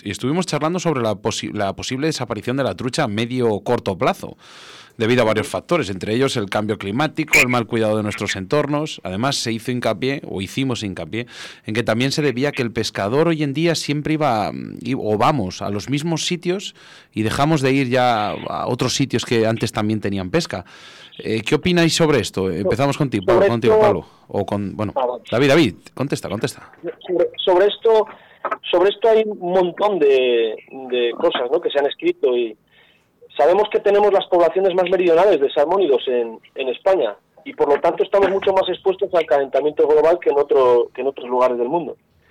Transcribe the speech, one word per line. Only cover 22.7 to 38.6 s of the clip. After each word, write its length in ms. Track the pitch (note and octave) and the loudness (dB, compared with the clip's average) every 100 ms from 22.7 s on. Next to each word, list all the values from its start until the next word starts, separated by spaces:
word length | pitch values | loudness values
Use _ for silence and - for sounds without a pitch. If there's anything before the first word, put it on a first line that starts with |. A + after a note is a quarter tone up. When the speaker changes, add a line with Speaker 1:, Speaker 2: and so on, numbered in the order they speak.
| A#2 C#3+ C3+ | 0 0 0
Speaker 1:
contigo, 340 | C#3+ D3+ F#3 | -2 -2 2
Speaker 2:
Sobre 180 | F3 G3 | 2 4
Speaker 1:
contigo, 260 | A#2 A3 A3 | 2 4 4
Speaker 2:
esto 100 | - | 4
Speaker 1:
Pablo. 200 | F2 - _ - | 2 -6 _ -8
O 180 | G2+ F#2+ | -6 -4
con, 280 | G2+ G2+ - | -4 -4 -4
bueno, 180 | G#2 - | -4 -2
Speaker 2:
Ah, 100 | B2+ | -4
vale. 180 | - - | -4 -4
Speaker 1:
David, 180 | A2+ C#3+ | 2 4
David, 280 | D3 B2+ - - | 4 4 0 -12
contesta, 340 | - C3+ D#3 - | -8 -6 -6 -6
contesta. 440 | G#2 C#3 - - - E3+ - - | -6 -6 -8 -20 -16 -14 -12 -4
Speaker 2:
Sobre, 220 | F3 E3 - | -2 -2 -2
sobre 280 | - F3+ G3+ | 0 4 2
esto, 400 | G3 A#3 A3 G3+ - - _ - A3 - | 2 2 2 2 -6 -20 _ -10 -8 -2
sobre 180 | C4 G3 | 2 2
esto 200 | G3+ A#3 | 2 2
hay 140 | A3 G#3+ | 4 2
un 240 | F#3+ F3 | -4 -2
montón 480 | F#3 F3 - G#3 F#3 | 2 0 0 0 2
de, 560 | C#3+ C3 B2+ A#2 A2+ A2 - | 4 4 4 2 2 -2 -12
de 400 | C3+ C3 B2 A#2+ A#2 | -16 -4 0 0 0
cosas, 320 | E3+ - B2 | -2 0 -2
¿no? 100 | D#3+ | -2
que 80 | D#3+ | 0
se 100 | C#3+ | 0
han 80 | C#3 | -2
escrito 480 | - E3+ F3+ C3+ B2 | 0 -4 0 0 0
y 200 | A#2 G#2+ _ _ _ _ _ _ - - | -2 -6 _ _ _ _ _ _ -8 2
sabemos 320 | D3 F#3+ G#3 | 4 4 2
que 80 | G#3+ | 0
tenemos 340 | G#3 G3+ G#3 | 2 4 4
las 140 | F#3+ - | 4 2
poblaciones 480 | F3 E3 F3+ F#3+ F3+ | 4 4 4 2 2
más 140 | F3 | 2
meridionales 480 | F#3 F3+ E3 G3+ D#3+ | 2 4 6 6 4
de 120 | C3+ | 2
salmónidos 520 | D#3 D3 F#3+ E3+ B2 - | 2 2 2 2 2 2
en, 320 | B2 A#2 A2 _ | -2 -2 -8 _
en 160 | - C3 | -8 -6
España 460 | A#2+ G3 F#3+ A2+ G2+ _ _ - | -2 2 2 0 -4 _ _ -10
y 80 | |
por 140 | - D3+ | -2 2
lo 120 | G#3+ | 2
tanto 240 | E3+ E3 | 2 0
estamos 260 | G3 G3+ F#3 | 2 2 2
mucho 240 | F#3+ G3 | 2 0
más 160 | F#3+ | 0